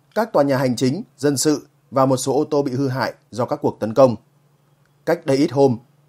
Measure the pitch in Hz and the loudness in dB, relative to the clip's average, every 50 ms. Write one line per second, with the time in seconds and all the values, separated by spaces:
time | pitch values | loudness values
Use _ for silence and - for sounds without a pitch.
0 | _ _ _ 214 226 226 - 165 143 143 135 127 139 131 120 110 135 127 139 185 | _ _ _ -4 -4 0 2 2 2 2 2 0 0 -2 -2 0 0 -2 -2 -2
1 | 254 - _ _ 147 147 143 127 - 156 151 123 - _ _ _ _ _ 110 135 | -8 -14 _ _ -2 -2 0 0 0 0 0 -2 -4 _ _ _ _ _ 0 0
2 | 131 135 135 127 - 139 123 139 151 - 151 143 143 143 123 139 143 131 123 131 | 2 2 2 -2 -2 -2 -2 -2 -2 0 -2 -2 -2 -2 -4 -4 -4 -2 -2 -2
3 | 113 95 - - _ _ - 107 120 - 151 143 - 123 107 - 107 107 110 135 | -4 -4 -6 -10 _ _ -6 -6 -4 -4 -4 -2 -2 -4 -4 -2 -6 -2 4 4
4 | 131 131 135 - - _ _ _ _ _ _ _ _ _ _ _ _ _ _ _ | 4 4 4 -2 -8 _ _ _ _ _ _ _ _ _ _ _ _ _ _ _
5 | _ - 170 170 - - 135 135 147 - 127 139 139 135 117 107 - _ _ _ | _ -4 -4 -2 0 -2 0 0 0 0 2 2 2 2 2 -2 -6 _ _ _
6 | _ | _